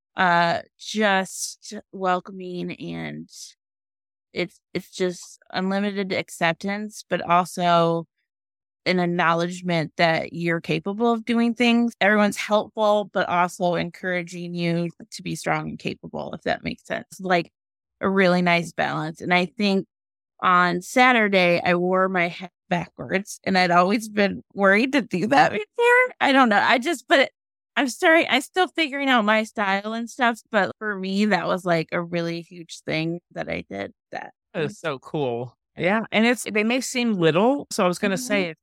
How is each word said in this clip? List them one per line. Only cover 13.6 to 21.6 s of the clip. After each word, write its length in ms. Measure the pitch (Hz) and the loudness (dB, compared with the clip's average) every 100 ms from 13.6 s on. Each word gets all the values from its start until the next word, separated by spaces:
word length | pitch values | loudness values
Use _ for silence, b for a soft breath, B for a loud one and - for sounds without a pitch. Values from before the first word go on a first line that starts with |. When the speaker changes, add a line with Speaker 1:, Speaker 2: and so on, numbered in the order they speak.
| 175 | -2
Speaker 1:
encouraging 800 | 170 170 - 185 180 170 180 175 | 0 -4 -6 -4 -4 -6 -10 -8
you 340 | 175 170 170 170 - - | -2 0 0 -4 -8 -18
to 120 | - | -12
be 140 | 170 165 | -10 -6
strong 320 | - 156 156 | -2 -4 -4
and 100 | 156 | -8
capable, 540 | - - 165 73 - | -8 -10 -12 -12 -10
if 100 | - | -6
that 220 | - - | -4 -4
makes 220 | - - - | -6 -10 -8
sense. 340 | - - - | -10 -10 -8
Like 320 | 185 175 - _ _ _ _ - | -2 0 -2 _ _ _ _ -6
a 80 | 196 | 0
really 320 | 190 180 180 | 2 4 4
nice 320 | 175 170 160 | 2 0 -2
balance. 480 | - 143 151 156 160 | -4 -4 -2 -6 -6
And 140 | - | -2
I 100 | 180 | 0
think 420 | 180 - 208 196 - _ _ _ _ _ | 0 -2 0 0 -2 _ _ _ _ _
on 400 | 185 180 175 180 | 2 4 2 0
Saturday, 800 | - 254 254 240 208 190 175 170 | -2 2 4 4 2 4 4 2